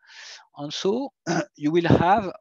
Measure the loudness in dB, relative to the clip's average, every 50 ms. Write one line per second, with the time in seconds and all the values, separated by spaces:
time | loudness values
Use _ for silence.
0 | _ -20 -20 -20 -20 -20 -20 -20 -20 _ _ -12 -12 -10 -6 -4 -2 -2 -2 -2
1 | -4 -8 -12 _ _ -4 -2 -2 -4 -4 _ -4 -2 0 2 2 4 4 4 4
2 | 4 4 4 2 2 -2 -8 -12